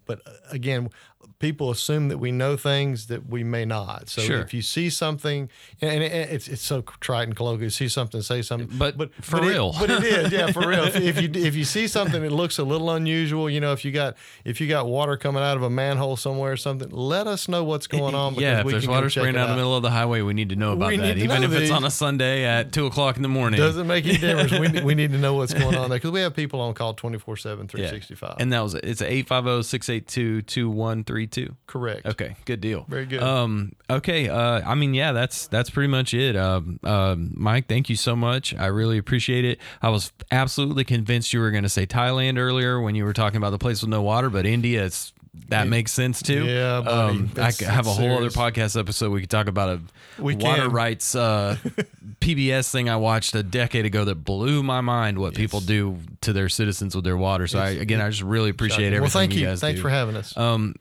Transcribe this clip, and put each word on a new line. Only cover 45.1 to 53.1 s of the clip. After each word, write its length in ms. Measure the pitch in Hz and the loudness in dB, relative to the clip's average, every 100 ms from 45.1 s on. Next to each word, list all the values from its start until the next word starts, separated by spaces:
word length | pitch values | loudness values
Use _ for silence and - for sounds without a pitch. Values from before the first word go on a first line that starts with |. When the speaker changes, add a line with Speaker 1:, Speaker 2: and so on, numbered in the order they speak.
| - - - - | -14 -20 -20 -2
Speaker 2:
that 140 | 110 | 0
Speaker 1:
Yeah. 60 | 107 | 4
Speaker 2:
makes 220 | 117 107 | 2 2
sense 300 | - 127 120 | 0 0 0
too. 240 | - 139 120 | 0 0 2
Speaker 1:
Yeah, 360 | 123 127 123 | 2 2 0
buddy. 280 | 117 117 107 104 | 2 2 4 2
Speaker 2:
Um, 120 | 104 - | 0 0
I 100 | 117 | 0
Speaker 1:
It's, 80 | 113 | 0
Speaker 2:
c-, 80 | 95 | 2
have 220 | 127 113 | 2 2
a 20 | |
Speaker 1:
it's 80 | 101 | 2
Speaker 2:
whole 200 | 123 127 | 4 2
other 120 | 120 | 2
Speaker 1:
serious. 60 | 120 | 2
Speaker 2:
podcast 440 | 120 117 110 113 | 0 2 0 0
episode. 320 | 101 104 107 | -2 0 0
We 100 | 101 | 0
could 80 | 92 | 2
talk 160 | 107 104 | 2 2
about 220 | 98 98 | 2 0
a 520 | 90 85 - - - | -2 -6 -18 -20 -6
Speaker 1:
We 140 | 143 104 | -2 0
Speaker 2:
water 280 | 117 151 | 2 2
Speaker 1:
can. 80 | 131 | 2
Speaker 2:
rights, 440 | 120 117 113 - 127 | 2 0 -2 -2 2
uh, 420 | 113 107 101 104 240 - - | 2 2 0 -2 -4 -4 -6
Speaker 1:
<laughs> 300 | - 107 104 | -8 -18 -2
Speaker 2:
P 160 | 160 151 | 0 2
B 160 | 135 | 2
S 180 | 131 123 | 2 0
thing 160 | 131 120 | 0 2
I 60 | 113 | 2
watched 360 | 110 | 2